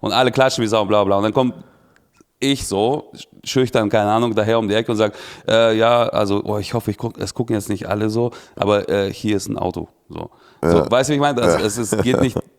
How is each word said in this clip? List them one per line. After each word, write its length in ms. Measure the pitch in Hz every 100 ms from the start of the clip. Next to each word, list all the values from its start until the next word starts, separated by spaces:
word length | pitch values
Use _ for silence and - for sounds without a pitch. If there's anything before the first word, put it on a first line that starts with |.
Und 100 | 107
alle 200 | 101 127
klatschen 320 | 127 131 -
wie 40 | 113
Sau, 180 | 110
bla, 180 | 101 104
bla. 140 | 98 98
Und 60 |
dann 100 | 107
komm 200 | 107 127 - - _ _ _ _ _ _ _
ich 280 | 139 139 -
so, 440 | 98 113 151 - - - -
schüchtern, 460 | - 131 127 120 107
keine 220 | 110 104
Ahnung, 240 | 110 120
daher 240 | 110 107 113
um 80 | 107
die 80 |
Ecke 160 | 107 113
und 60 | 107
sag, 160 | 107 - - - -
Äh, 300 | 113 113 110
ja, 300 | 113 120 110
also, 320 | - 104 101
oh, 140 | - 104
ich 160 | 95
hoffe, 180 | 117 110
ich 60 | 104
guck, 200 | 117 -
es 160 | 95
gucken 220 | - 117
jetzt 140 | 110 101
nicht 180 | 101 -
alle 220 | 104 107
so, 220 | 110 120 - -
aber, 340 | - 101 104 -
äh, 220 | 101 98
hier 260 | 107 110 101
ist 100 | 101
ein 100 | 107
Auto. 300 | 90 87 80 _ _
So. 200 | 80 80 _ _ _
So, 160 | 80 85
Ja. 120 | 73
weißt 180 | 123 131
du, 20 |
wie 40 |
ich 60 | 147
meine? 200 | 143 123
Also, 160 | 113 80
es, 120 | 104 107
es 240 | 110 107
geht 160 | 110 127
nicht 160 | 131 110 -